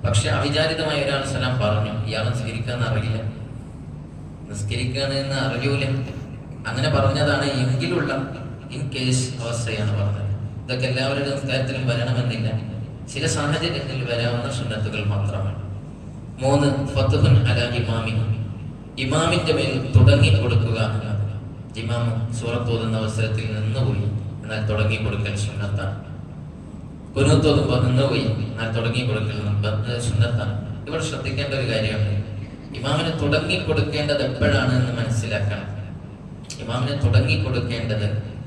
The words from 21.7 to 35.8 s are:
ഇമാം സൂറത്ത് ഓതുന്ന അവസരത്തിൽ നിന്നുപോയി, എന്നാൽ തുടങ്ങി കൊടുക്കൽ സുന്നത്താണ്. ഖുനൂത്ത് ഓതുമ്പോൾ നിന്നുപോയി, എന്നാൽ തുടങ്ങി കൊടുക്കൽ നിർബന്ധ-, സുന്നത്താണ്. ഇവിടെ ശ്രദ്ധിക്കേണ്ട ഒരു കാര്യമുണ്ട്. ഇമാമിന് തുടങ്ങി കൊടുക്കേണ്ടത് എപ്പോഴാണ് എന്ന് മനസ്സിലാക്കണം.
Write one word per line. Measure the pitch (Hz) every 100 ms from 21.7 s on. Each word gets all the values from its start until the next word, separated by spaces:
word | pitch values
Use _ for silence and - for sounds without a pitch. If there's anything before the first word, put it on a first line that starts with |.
| -
ഇമാം | 117 120 117 117 113
സൂറത്ത് | 117 120 117 117
ഓതുന്ന | 113 113 113
അവസരത്തിൽ | 107 107 110 107 113
നിന്നുപോയി, | 107 107 127 123 98 101 104 - -
എന്നാൽ | 107 107 107
തുടങ്ങി | 107 104 101
കൊടുക്കൽ | 110 - 101 101
സുന്നത്താണ്. | 104 104 101 101 98 101 - - - - - - - - - - - -
ഖുനൂത്ത് | - - 151
ഓതുമ്പോൾ | 143 127 123 123
നിന്നുപോയി, | 127 139 - - 104 -
എന്നാൽ | - 110 117
തുടങ്ങി | 117 123 127
കൊടുക്കൽ | 107 104 107 101
നിർബന്ധ-, | 101 104 107 120 120 -
സുന്നത്താണ്. | - 117 113 104 - - - 143
ഇവിടെ | 160
ശ്രദ്ധിക്കേണ്ട | 151 127 - 131 -
ഒരു | 135 117
കാര്യമുണ്ട്. | 113 107 107 104 101 - - - - - -
ഇമാമിന് | - 151 170 -
തുടങ്ങി | - 151 - 185
കൊടുക്കേണ്ടത് | 170 156 147 151 143 143
എപ്പോഴാണ് | 127 127 - - 127 127
എന്ന് | 123 117
മനസ്സിലാക്കണം. | 120 113 104 104 101 101 98 -